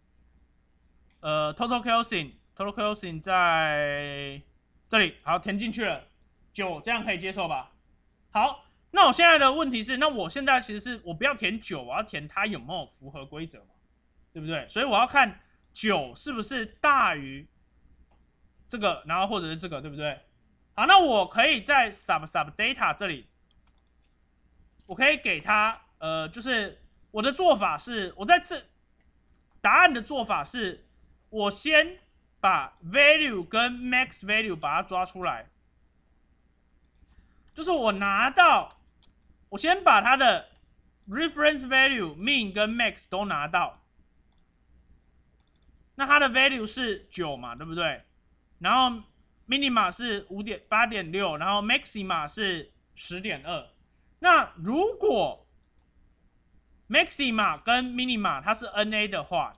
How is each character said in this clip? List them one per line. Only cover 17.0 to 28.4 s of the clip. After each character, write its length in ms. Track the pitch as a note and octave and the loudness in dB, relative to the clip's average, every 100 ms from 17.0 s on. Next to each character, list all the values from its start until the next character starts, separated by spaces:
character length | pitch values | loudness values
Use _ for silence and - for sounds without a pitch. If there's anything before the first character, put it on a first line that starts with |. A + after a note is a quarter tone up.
| G#3 | 2
于 340 | D3+ C3+ C#3 D#3 _ _ _ _ _ _ _ _ _ _ _ - | -2 -8 -14 -18 _ _ _ _ _ _ _ _ _ _ _ -14
这 80 | A#3 | -4
个， 280 | G3+ D3 D3+ | -2 -2 -4
然 100 | F3 | -2
后 100 | G3 | -2
或 120 | G#3 | -2
者 60 | D#3+ | -6
是 100 | D#3+ | -8
这 120 | F3+ | -8
个， 120 | C#3+ | -10
对 80 | D3+ | -10
不 80 | C#3+ | -8
对？ 240 | D3+ C3+ _ _ _ _ _ | -8 -8 _ _ _ _ _
好， 120 | - C#4 | 0 6
那 120 | G4 | 6
我 300 | D#4+ G#3+ F3+ | 6 2 0
可 180 | A3+ C#4+ | 0 0
以 160 | B3+ | 0
在 280 | F3+ C4+ A3+ | 0 0 0
sub 360 | - - D#3+ D#3 | -4 -4 -4 -4
sub 260 | F3 D3+ E3+ | -6 -6 -4
data 360 | A3+ C4 F#3 | -4 -2 -4
这 120 | - E3 | -2 -6
里， 220 | C#3 - _ _ _ _ _ _ _ _ _ _ _ _ _ _ _ - | -8 -12 _ _ _ _ _ _ _ _ _ _ _ _ _ _ _ -12
我 80 | |
可 160 | F3+ C4+ | 0 2
以 60 | D4+ | 2
给 240 | A3 D#3+ | -2 -4
它， 400 | F3 G#3+ G#3+ A3+ _ - | 0 2 2 -2 _ -10
呃， 300 | D#3+ D#3+ D#3+ | -6 -4 -6
就 120 | A3+ | -8
是 420 | B3 A#3 G3 - _ _ _ | -2 -2 -2 -8 _ _ _
我 120 | G#3+ | -2
的 100 | B3+ | -2
做 240 | C4+ F4+ A3 | 2 4 4
法 220 | F#3+ D3 | 2 -2
是， 340 | B3 A#3 F#3 - | -6 -8 -8 -4
我 100 | G#3 | 4
在 120 | |
这， 260 | F4 | 4